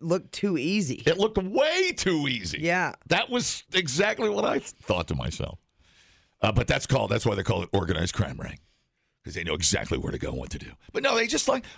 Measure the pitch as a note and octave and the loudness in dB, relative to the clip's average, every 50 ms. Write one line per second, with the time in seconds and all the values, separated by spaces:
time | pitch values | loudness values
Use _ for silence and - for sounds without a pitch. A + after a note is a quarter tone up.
0 | D#3 E3 F3 F#3+ - - - - - G#3 F3+ C#3+ B2 E3 G3 G#3+ F#3 C3 B2 - | -2 0 0 0 -2 -6 -6 -2 0 0 0 0 0 0 0 0 0 0 -2 0
1 | - D3+ E3 F#3+ G3+ A3 A3 G3+ F#3 F#3+ G#3+ A3+ C#4+ D#4 E4+ F#4 F#4+ F4+ - - | 2 2 4 4 2 2 2 0 -2 0 2 2 4 4 4 2 2 0 0 0
2 | - G3 F3 D#3 C#3+ C3+ B2+ A2+ F#2 F2 - - D#3 E3+ F3 F3+ F3 C#3+ - - | 0 2 2 2 0 0 -2 -2 -4 -6 -6 -2 0 0 2 2 0 -2 -4 -8
3 | _ - - F#3+ A#3+ B3 B3 B3 - - - - - _ - F#3+ F3+ C#3 B2 D#3 | _ 0 0 0 0 0 -2 0 0 -2 -4 -6 -8 _ -2 0 0 0 0 2
4 | G3+ G#3+ A3 - A#3 G#3+ G3+ G3+ - - - C4+ - - - _ - - F#2 F2+ | 2 2 2 0 0 0 0 0 0 0 0 -2 -2 -6 -14 _ -2 0 0 0
5 | E2+ - E2 C2 A#1+ C#2 - - - - - - _ _ _ _ _ _ _ - | 0 0 -2 -2 -2 -4 -4 -4 -6 -6 -6 -12 _ _ _ _ _ _ _ -20
6 | - _ _ _ _ _ _ _ - A2 G#2+ B2 A#2+ - C3+ C3+ - - C3 B2+ | -20 _ _ _ _ _ _ _ 0 2 2 2 2 2 0 0 2 2 2 2
7 | G#2+ G2 A2 A2 - A#2+ G#2 F#2+ F#2 - F#2+ F#2 F2+ - - G2 F2+ D#2+ F2+ D#2+ | 2 2 0 0 2 2 0 2 0 0 0 0 0 2 0 0 2 2 0 0
8 | F2 - - - F#2+ D2 - - - - - - _ _ _ _ _ _ _ _ | 0 0 0 -2 -2 -2 -4 -8 -10 -10 -12 -14 _ _ _ _ _ _ _ _
9 | _ _ _ _ _ D#2 D2+ F2 E2 E2 D#2 D2+ E2+ - - - - - - C2 | _ _ _ _ _ -10 -8 -6 -4 -2 -2 0 2 2 2 2 0 -2 -4 -4
10 | - - - - - - - B1+ A#1+ - - - - - - - _ - - A3+ | -2 -4 -6 -4 -6 -6 -6 -6 -8 -8 -10 -10 -12 -14 -18 -20 _ -8 -6 -2
11 | C4+ C#4 A#3 A3+ A#3 A3+ D4 D4+ - C4+ B3+ C4 - - - | 0 2 2 2 0 0 0 0 2 2 0 0 -2 -8 -18